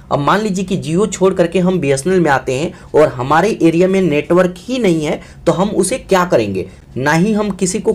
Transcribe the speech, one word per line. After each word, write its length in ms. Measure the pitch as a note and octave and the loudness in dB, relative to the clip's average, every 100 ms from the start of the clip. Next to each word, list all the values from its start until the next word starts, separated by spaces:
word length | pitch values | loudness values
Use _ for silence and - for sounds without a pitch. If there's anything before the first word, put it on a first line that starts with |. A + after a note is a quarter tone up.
| - | -4
अब 80 | C#3 | -2
मान 220 | C#3+ F#3+ | 0 0
लीजिए 240 | A3 F#3 F#3+ | 0 -4 -4
कि 120 | E3 | -4
Jio 320 | C3+ E3+ A3 | -2 -2 -2
छोड़ 220 | - F#3 | 0 0
करके 260 | F#3 E3+ F#3+ | 2 0 0
हम 200 | F3+ F#3 | 0 0
बीएसएनएल 400 | C#3 C3+ F3 F#3+ | 0 0 0 2
में 120 | D#3+ | 2
आते 220 | C3 - | 0 -2
हैं 200 | B2+ F#3 - - | -4 -6 -8 -2
और 140 | C#3 D3 | 2 2
हमारे 480 | B2 C3 D#3 G3+ - | 0 0 2 2 2
एरिया 260 | E3 E3 F#3+ | 2 4 2
में 140 | F#3+ | 2
नेटवर्क 540 | F3 D3 D3 F3+ F3+ F3+ | 2 0 2 2 2 -2
ही 200 | - B3+ | -6 -2
नहीं 260 | G#3 E3 D3+ | 0 0 -2
है, 160 | - - - E3+ | -6 -10 -4 -2
तो 60 | |
हम 180 | D#3 G#3 | 0 0
उसे 260 | F#3 F3+ B3+ | 0 -2 -4
क्या 260 | - F#3 F3 | 0 0 2
करेंगे? 440 | E3 G#2 F#2 F2 - - A#2 | 0 0 -4 -8 -14 -14 -6
ना 140 | C#3+ | 0
ही 200 | E3 G#3 | 2 2
हम 160 | G#3 G#3 | 0 -2
किसी 280 | F3+ F3+ A3 | -4 -4 -2
को 140 | - | -2